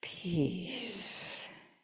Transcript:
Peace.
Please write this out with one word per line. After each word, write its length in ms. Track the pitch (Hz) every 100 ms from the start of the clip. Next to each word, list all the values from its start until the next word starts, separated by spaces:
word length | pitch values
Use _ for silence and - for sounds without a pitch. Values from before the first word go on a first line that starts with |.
Peace. 1500 | - - 185 170 139 180 175 - - - - - - - - - - _